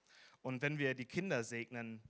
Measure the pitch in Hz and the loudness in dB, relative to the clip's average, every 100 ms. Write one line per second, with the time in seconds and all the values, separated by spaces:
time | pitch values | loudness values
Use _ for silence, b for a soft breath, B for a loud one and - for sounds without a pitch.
0 | B B B B 127 127 143 151 139 127 | B B B B -4 0 2 4 2 2
1 | 120 175 190 135 113 120 113 120 117 113 | -2 -2 2 2 2 -2 -4 -6 -6 -8
2 | 110 | -14